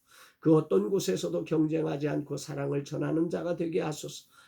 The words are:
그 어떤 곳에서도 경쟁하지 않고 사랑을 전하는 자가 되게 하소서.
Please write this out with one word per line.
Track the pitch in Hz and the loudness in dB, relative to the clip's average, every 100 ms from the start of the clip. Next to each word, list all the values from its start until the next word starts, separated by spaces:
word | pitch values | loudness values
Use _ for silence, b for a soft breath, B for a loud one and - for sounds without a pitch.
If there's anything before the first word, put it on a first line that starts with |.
| _ B B B | _ B B B
그 | 156 | 6
어떤 | 156 151 196 208 | 6 6 2 4
곳에서도 | 190 - 185 175 170 | 0 0 0 0 -2
경쟁하지 | 160 156 156 160 156 147 147 | 0 2 2 2 -2 -2 -2
않고 | 147 147 143 | -2 -4 -8
사랑을 | - 143 139 143 | -6 -6 -2 -2
전하는 | 143 147 147 156 170 | -4 -4 0 0 0
자가 | 175 165 170 | -2 -4 -4
되게 | 170 180 | -2 -2
하소서. | 151 147 143 - - b | -4 -6 -10 -14 -20 b